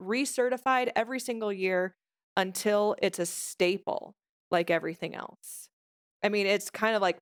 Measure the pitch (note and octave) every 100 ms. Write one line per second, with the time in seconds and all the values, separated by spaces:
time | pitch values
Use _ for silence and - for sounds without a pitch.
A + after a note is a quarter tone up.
0 | F#3+ A#3+ C4+ - B3 B3 C4 B3+ B3 -
1 | A3 C4 B3 A3+ G#3+ G3 F#3 F#3 F#3 -
2 | _ _ _ G3 F#3 F#3 G#3+ G#3 G#3 -
3 | G3 F#3 F3 - - - F3+ F#3+ - -
4 | - - _ _ - F3 F3 E3 E3 E3+
5 | D#3+ - - - - - - _ _ _
6 | _ _ G#3 G#3 G3 G3+ - - A3 G#3+
7 | F#3 F3